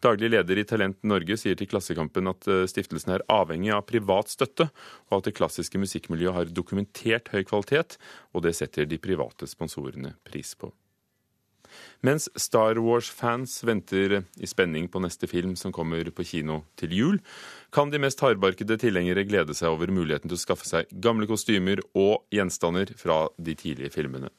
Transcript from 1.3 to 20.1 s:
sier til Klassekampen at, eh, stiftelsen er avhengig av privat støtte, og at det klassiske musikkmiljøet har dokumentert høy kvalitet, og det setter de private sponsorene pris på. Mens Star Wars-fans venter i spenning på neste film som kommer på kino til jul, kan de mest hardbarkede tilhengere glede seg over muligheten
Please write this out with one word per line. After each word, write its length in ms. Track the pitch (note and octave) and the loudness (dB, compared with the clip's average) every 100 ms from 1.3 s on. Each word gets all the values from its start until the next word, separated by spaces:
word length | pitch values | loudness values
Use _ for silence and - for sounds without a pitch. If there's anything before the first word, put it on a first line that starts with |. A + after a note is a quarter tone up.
| G2+ | -2
sier 160 | G#2 F2+ | 0 -2
til 120 | G2+ | 0
Klassekampen 600 | G#2 - E2+ D#2 - F#2 | -4 -2 -4 -2 -2 -2
at, 180 | F#2 - | -2 2
eh, 180 | F#2+ F#2 | 2 2
stiftelsen 480 | - G2 D#2+ - F#2 | -2 -4 -6 -2 -4
er 80 | - | 2
avhengig 420 | G#2+ E2+ E2 G2 | 4 4 0 0
av 140 | G#2 G2+ | 0 0
privat 420 | A#2 G2 F#2+ G#2+ | -2 2 2 2
støtte, 420 | - C3 - D#3+ - - - _ | -2 -4 2 0 0 -20 -20 _
og 100 | G2 | -2
at 40 | |
det 120 | F#2 F#2+ | -2 -2
klassiske 440 | E2 - E2+ F#2+ | -2 -2 -6 -4
musikkmiljøet 540 | G2 - - E2 F2 | -4 -6 -6 -2 0
har 120 | F2+ E2+ | 0 -2
dokumentert 800 | F2 E2+ G2 G2+ - - A2+ - | -4 -4 -4 -4 -6 0 0 0
høy 160 | G2+ F#2+ | -4 0
kvalitet, 500 | G#2+ G2+ C#3+ E3 - - - - F#2 | -2 2 0 0 -8 -20 -20 -8 -2
og 80 | |
det 100 | E2+ | 0
setter 320 | E2+ D2+ - D2+ | 0 -4 -2 -2
de 120 | D#2+ | -2
private 500 | - F2+ B1 _ - | -4 -4 -4 _ -14
sponsorene 680 | - D#2+ - C2+ B1+ C2+ - - | -10 -10 -8 -10 -10 -14 -14 -14
pris 280 | D2 C#2 | -12 -12
på. 200 | - - - _ _ _ _ _ _ _ _ _ - - - | -14 -16 -18 _ _ _ _ _ _ _ _ _ -20 -20 -2
Mens 280 | C3 D3+ - - | 0 0 -2 -6
Star 380 | - - A2 A2+ | 0 4 4 4
Wars-fans 840 | A2+ A#2+ A2+ - A#2+ A#2+ C3 - | 2 2 0 -4 -2 -2 -4 -4
venter 600 | A#2 A2 - F#2+ G2 G2+ F#2 - | -2 -2 0 0 2 2 -2 -12
i 60 | F#2 | -10
spenning 420 | - F#2 D#2 F2 | 0 0 0 -4
på 140 | F#2+ | -4
neste 260 | F#2 - - | -4 -4 -4
film 280 | F2 F2+ F#2 | -2 -4 -4
som 160 | G2 | -8
kommer 320 | F2+ E2 E2 E2 | -6 -4 -4 -4
på 180 | - | -6
kino 400 | F2 - D2+ D#2 D#2 - | -6 -4 -4 -4 -8 -10
til 120 | F2 | -4
jul, 300 | F2 C3+ G3+ - - - - - | 0 2 2 -2 -20 -18 -20 -2
kan 180 | - D3 | 0 2
de 80 | D3 | 2
mest 220 | C#3 B2 | 0 2
hardbarkede 580 | C#3 G#2 F#2+ F2+ G#2 A2 | 2 4 4 2 -2 0
tilhengere 480 | A#2+ F#2+ F2 F2+ G2 | 2 2 2 0 2
glede 260 | G#2 D#2+ | 2 2
seg 140 | D2+ E2 | 0 0
over 200 | D#2+ E2+ | 0 0
muligheten 420 | F#2+ E2 | 0 0